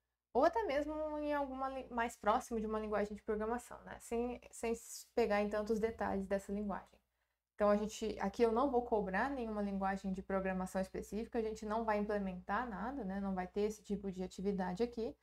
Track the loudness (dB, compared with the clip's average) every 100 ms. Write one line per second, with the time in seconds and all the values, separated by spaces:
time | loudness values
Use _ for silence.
0 | _ _ _ 4 4 4 0 0 0 -2
1 | -4 -2 0 0 -2 -4 -4 -4 -6 -2
2 | -2 0 2 2 0 -2 -2 -2 0 0
3 | 0 -4 -2 -2 0 -2 -6 -14 -14 -14
4 | -4 -2 -2 -4 -12 -6 -4 -4 -6 -14
5 | -2 2 4 4 2 0 2 2 2 0
6 | 0 0 0 -2 0 -4 -2 -6 -8 _
7 | _ _ _ _ _ 2 6 6 2 -2
8 | -4 0 -2 4 6 6 4 4 4 2
9 | 2 2 0 0 -2 -2 -2 0 0 0
10 | -2 -4 0 0 2 0 -2 -2 -2 -4
11 | -4 -6 -2 -2 -2 -4 -2 0 2 2
12 | 2 0 -2 -6 -2 -2 -2 -4 -4 -4
13 | -4 -2 -2 -2 -2 0 0 -2 -4 -4
14 | -2 -4 -6 -2 0 0 0 0 -2 -2
15 | -6 -8